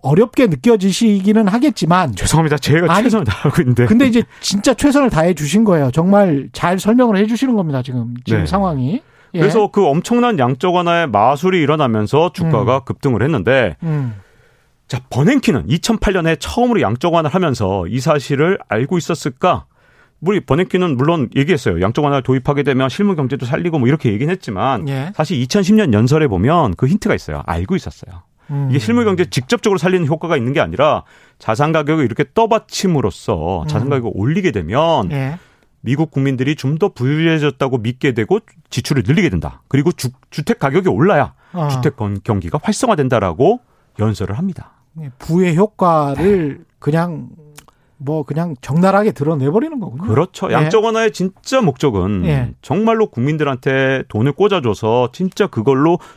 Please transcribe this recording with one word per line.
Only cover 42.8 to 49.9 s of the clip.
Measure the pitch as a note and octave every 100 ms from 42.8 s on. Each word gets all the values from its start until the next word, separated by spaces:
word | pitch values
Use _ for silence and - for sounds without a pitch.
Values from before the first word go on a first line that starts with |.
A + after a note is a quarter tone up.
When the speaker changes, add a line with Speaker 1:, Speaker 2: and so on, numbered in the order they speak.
| B3 G#3 C3 A#2+ G2 E2 D3+ B3 - _ _ -
Speaker 2:
연설을 | G#2+ G#2 F#2 G#2+
합니다. | F#3+ E3+ - _ _ D#3+
Speaker 1:
예, | D3 -
부의 | - E3+ F3+ D#3+
효과를 | A3 - F#3 D#3+ C#3+ C#3 F3+ G3 D3 C#3
Speaker 2:
네. | - _
Speaker 1:
그냥 | - D#3+ F3 D3 B2+ E3 D3+ D3 - _ _ _
뭐 | C#3 D#3
그냥 | C#3+ D3 F3 C#3+
적나라하게 | - D3+ F#3 F#3+ G#3+
드러내버리는 | - C#3+ D#3+ C3+ F#3+ D#4 D4
거군요. | F#3